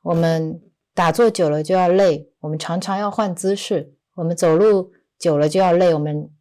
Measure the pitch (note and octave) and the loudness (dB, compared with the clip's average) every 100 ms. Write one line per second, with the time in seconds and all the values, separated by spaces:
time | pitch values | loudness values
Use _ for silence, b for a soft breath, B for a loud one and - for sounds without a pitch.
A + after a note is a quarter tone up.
0 | E3+ E3 E3 D#3+ D#3+ E3 _ _ _ - | -4 0 0 0 -4 -10 _ _ _ -2
1 | E3+ E3 A#3 A3 D#3+ D3+ D3+ F#3 F3+ F#3 | 0 2 2 2 0 0 0 2 2 4
2 | F#3+ D3+ - _ D3+ D#3 - F3 F#3 G3 | 2 0 -6 _ -8 -8 -6 -6 -6 -4
3 | G#3 G3+ G#3 E3+ F#3+ G3 - F3+ - _ | -4 -4 -4 -4 -4 -4 -4 -6 -6 _
4 | _ - E3 E3+ F3 D#3+ G#3+ G3 F#3 b | _ -8 -6 0 2 4 4 2 -2 b
5 | b - E3+ D3 D3+ F#3 F#3 F3 F3+ D#3 | b -6 -2 0 2 2 2 4 2 2
6 | D3 D3+ D3+ _ | -2 -6 -10 _